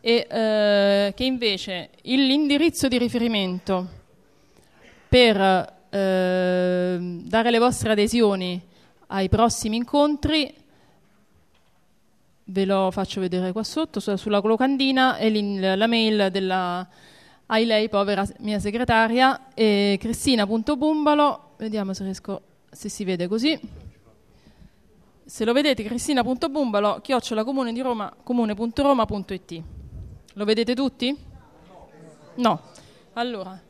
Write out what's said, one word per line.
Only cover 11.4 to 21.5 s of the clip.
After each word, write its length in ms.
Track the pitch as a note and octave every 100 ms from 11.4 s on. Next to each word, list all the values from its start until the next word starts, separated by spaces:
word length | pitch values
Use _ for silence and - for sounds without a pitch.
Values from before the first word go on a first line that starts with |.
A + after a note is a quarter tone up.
| _ _ _ _ _ _ _ _ _ _
ve 200 | - F#3+
lo 260 | F#3+ G3 F#3+
faccio 280 | F#3 F#3+ -
vedere 320 | F#3 F3+ F#3
qua 100 | F#3+
sotto, 380 | A3 - D#4 -
su-, 160 | G#3 G3
sulla 240 | - G#3
locandina, 760 | G#3 A3+ C4 C#4 C4+ C4 C4 A#3+
e 100 | A3
l'in-, 480 | G#3+ G3+ G3 F#3+ F#3+
la 100 | A3+
mail 420 | A#3 A3 G#3+ G3
della, 580 | F#3+ F#3+ F#3 F3+ F3 F#3 - - - - _ _
ai 140 | A3
lei, 240 | A#3 G#3+ A3
povera 380 | G#3 G3+ G3 G3+ -
mia 180 | G#3 G#3
segretaria, 880 | G3 A3 B3 A3+ A3+ A#3 C4 C4+ -
e 420 | - G#3+ G3+ G3+ G3
cristina 480 | - - - B3 G3+
punto 300 | A3+ A3 D4
bumbalo, 760 | D4+ D#4 D4+ D4 D4 - -